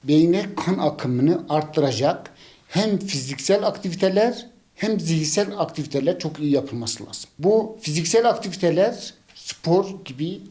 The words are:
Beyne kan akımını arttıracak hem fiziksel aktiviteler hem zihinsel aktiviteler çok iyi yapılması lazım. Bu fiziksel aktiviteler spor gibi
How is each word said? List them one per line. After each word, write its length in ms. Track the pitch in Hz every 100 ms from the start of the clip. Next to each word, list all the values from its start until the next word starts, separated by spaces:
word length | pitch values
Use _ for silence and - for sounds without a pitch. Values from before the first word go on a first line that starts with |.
Beyne 420 | 135 151 170 190 202 - 175
kan 120 | 190
akımını 680 | 151 - 127 123 147 170 -
arttıracak 840 | 151 151 160 139 110 139 175 - - - - _
hem 320 | 175 214 202
fiziksel 680 | - 143 127 131 - 208 208
aktiviteler 800 | - 185 165 190 190 233 - - _ _ -
hem 240 | 214 202
zihinsel 600 | 160 165 151 202 208 147
aktiviteler 600 | 156 - 127 143 143 175
çok 200 | 160 151
iyi 120 | 147
yapılması 540 | 139 135 117 110 - -
lazım. 240 | - - -
Bu 380 | 170 220 220 -
fiziksel 480 | 156 151 160 226 233
aktiviteler 840 | - 190 - 170 160 214 240 - - _ -
spor 500 | - - 165 180 196 - -
gibi 360 | 127 165 202 -